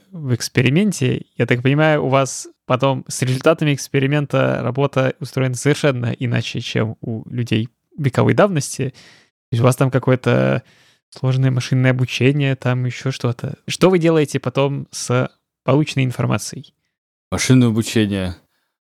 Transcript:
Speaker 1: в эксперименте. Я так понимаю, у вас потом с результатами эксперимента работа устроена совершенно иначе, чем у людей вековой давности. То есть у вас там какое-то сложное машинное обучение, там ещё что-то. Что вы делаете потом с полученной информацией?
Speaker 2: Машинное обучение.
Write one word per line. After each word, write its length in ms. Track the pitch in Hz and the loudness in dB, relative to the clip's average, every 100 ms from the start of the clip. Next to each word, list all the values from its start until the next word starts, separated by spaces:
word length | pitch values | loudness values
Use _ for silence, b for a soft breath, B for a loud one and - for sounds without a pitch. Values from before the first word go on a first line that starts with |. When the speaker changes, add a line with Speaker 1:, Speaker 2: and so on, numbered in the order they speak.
| - | -10
Speaker 1:
в 240 | 185 139 | -10 -4
эксперименте. 920 | 123 - - 139 160 214 175 127 127 - - | -4 -2 0 2 2 0 0 -2 -2 -6 -4
Я 100 | 120 | 0
так 140 | 123 | 0
понимаю, 440 | 131 143 156 151 143 | 2 2 4 2 2
у 20 | |
вас 400 | 135 135 - - _ - | 0 0 -4 -14 _ -4
потом 380 | 127 139 131 - | 0 0 -2 -6
с 120 | - | -4
результатами 500 | 127 131 156 165 156 | -2 2 2 2 2
эксперимента 880 | 139 - 139 135 147 139 135 131 131 | 0 -2 -2 0 0 0 0 0 0
работа 520 | 123 123 139 - 131 - | -2 -2 0 0 -2 -2
устроена 360 | 135 - 131 127 | -8 -2 -2 0
совершенно 580 | 143 147 151 127 120 123 | 0 2 0 0 -4 -2
иначе, 440 | 123 120 - 131 | -2 -2 -2 -8
чем 340 | 117 117 113 - | -4 -2 -4 -6
у 280 | - 110 - | -8 -8 -8
людей 380 | 123 117 113 113 _ _ 269 | -6 -2 -2 -2 _ _ -4
вековой 360 | 139 - 120 | -2 2 2
давности. 560 | 117 202 165 - - 127 | 4 4 2 -4 -6 -8
То 640 | - - - _ _ _ | -8 -20 -20 _ _ _
есть 80 | 117 | 2
у 20 | |
вас 120 | 123 127 | 2 4
там 160 | 135 | 2
какое-то 720 | 127 123 127 - 123 131 131 b b b b _ | 2 2 0 2 2 2 0 b b b b _
сложное 420 | - 131 131 131 | -6 -2 2 2
машинное 400 | 127 - 131 131 | 0 0 2 2
обучение, 640 | 127 127 - 123 143 139 131 | 2 0 2 2 2 0 -2
там 300 | 127 123 123 | -2 -2 -4
ещё 260 | - 135 | -4 -6
что-то. 460 | 131 120 - 151 - - | -4 -4 -4 -8 -10 -10
Что 220 | - 180 | 0 2
вы 80 | 190 | 4
делаете 400 | 160 160 147 135 | 4 2 2 -2
потом 480 | - 135 139 139 131 | -4 -2 -2 -4 -10
с 400 | - - 123 135 - _ _ | -12 -2 0 -2 -8 _ _
полученной 420 | - 135 156 - 127 | 0 0 2 -2 -2
информацией? 680 | 120 127 120 - - - _ _ _ _ _ _ | -2 -2 -2 -6 -14 -18 _ _ _ _ _ _
Speaker 2:
Машинное 380 | - - 131 120 | -6 4 4 6
обучение. 640 | 110 113 117 107 101 92 90 _ _ _ _ _ | 2 0 0 0 -2 -4 -8 _ _ _ _ _